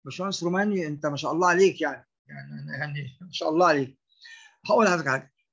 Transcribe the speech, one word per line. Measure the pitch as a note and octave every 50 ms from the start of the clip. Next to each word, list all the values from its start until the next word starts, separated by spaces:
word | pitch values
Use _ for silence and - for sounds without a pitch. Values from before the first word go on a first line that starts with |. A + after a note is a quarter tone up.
| _
باشمهندس | C3+ C3 - F3+ G3 F#3 - E3+
روماني، | F3 F3+ F#3 G3+ G#3+ G#3 F#3+ E3+
أنت | D3+ D3+ C#3+ D3+
ما | D3+ C#3+
شاء | C3+ - B2 D3
الله | E3 F3+ F3+
عليك | E3+ F3 G3 F#3 C#3 -
يعني، | D#3 D3 C3+ A#2+ - _ _ _ _
يعني، | _ D3 C#3 C3+ C#3+ D3 D3 C#3+ D3 D3 C#3
يعني | D3 D3 C#3+ D3 C#3+ B2+ - _
ما | F3+ F#3 -
شاء | - E3+ D#3+
الله | D#3 E3 F3+
عليك. | E3+ D#3 C#3+ C3+ B2+ - _ _ _ _ _ - - - - - _ _ _ _
هقول | - - A#3+ A3
لحضرتك | G3 F3+ E3+ D3+ C#3
حاجة، | C3 C3+ C3+ - _ _ _ _